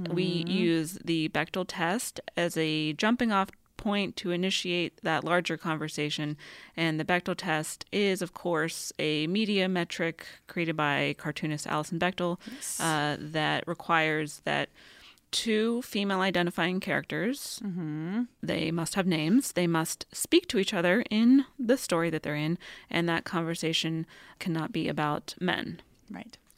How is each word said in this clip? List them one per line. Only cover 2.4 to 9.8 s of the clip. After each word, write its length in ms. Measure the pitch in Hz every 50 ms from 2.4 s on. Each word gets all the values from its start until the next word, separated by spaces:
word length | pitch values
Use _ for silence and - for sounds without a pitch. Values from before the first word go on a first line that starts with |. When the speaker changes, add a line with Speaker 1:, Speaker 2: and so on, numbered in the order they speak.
| 170 170 -
Speaker 1:
a 380 | 165 160 156 156 156 156 156 151
jumping 380 | - 214 214 240 - 247 226 202
off 160 | 196 196 - - - _ _ _
point 400 | - - 208 202 202 190 - -
to 140 | - - 175
initiate 720 | 175 175 185 190 185 - - 180 175 175 170 - - - -
that 200 | 165 160 135 151
larger 320 | 160 175 180 170 - 160
conversation. 800 | 156 - 165 156 151 156 156 - 156 147 147 - - 151 147 151 - - - - - - - -
And 220 | 165 165 160 156 156
the 60 | 156
Bechdel 300 | - 180 175 - - 170
test 480 | - 190 185 156 151 156 - - - - -
is, 300 | - 202 202 196 185 190
of 120 | 175 - -
course, 600 | - - 180 170 156 160 160 - - - - -
a 300 | - 147 156 151 151 156
media 400 | 165 190 214 220 196 208 190 185
metric 580 | 190 185 175